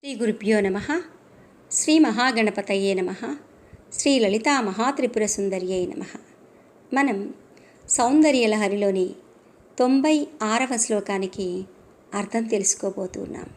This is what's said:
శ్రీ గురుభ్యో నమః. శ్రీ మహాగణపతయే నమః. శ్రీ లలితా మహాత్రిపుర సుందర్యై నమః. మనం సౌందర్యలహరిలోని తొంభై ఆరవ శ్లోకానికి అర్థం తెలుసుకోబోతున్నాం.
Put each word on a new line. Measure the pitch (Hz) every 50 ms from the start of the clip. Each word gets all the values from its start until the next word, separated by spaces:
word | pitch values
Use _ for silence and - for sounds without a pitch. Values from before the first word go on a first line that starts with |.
| -
శ్రీ | 277 269
గురుభ్యో | 208 233 220 214 220 - 202 220 214
నమః. | 202 196 190 202 202 - 285 349 359 - - - - - - - - - - - - - -
శ్రీ | - - - 302 320
మహాగణపతయే | 311 247 214 214 247 262 254 226 220 208 196 202 196 - 202 196 196 196 196
నమః. | 185 185 180 185 - 233 247 294 285 - - - - - - - - - - -
శ్రీ | - - 294 277 262
లలితా | 226 196 196 220 220 294 285 269
మహాత్రిపుర | 233 202 190 196 226 262 285 285 262 240 240 226 214
సుందర్యై | 208 - - 202 196 190 190 180 185 190 185 180
నమః. | - - - 190 190 - - - - - - - - - - - - - - - - -
మనం | 262 277 269 220 196 202 214 - - - - - - - - - - - -
సౌందర్యలహరిలోని | - - 247 240 269 311 311 311 277 262 233 214 214 214 214 196 196 208 202 202 190 190 185 185 - - - - - - - - - - - - - -
తొంభై | 247 254 262 269 269 302 311 302 294 294 - - 220
ఆరవ | 214 220 240 262 247 262
శ్లోకానికి | 226 - - 226 208 196 - 202 196 190 190 190 - 196 180 175 185 190 190 - - - - - - _ - -
అర్థం | 202 202 196 - 226 226
తెలుసుకోబోతున్నాం. | 220 226 208 190 - - - - 196 185 - 190 185 - - - - - - - - -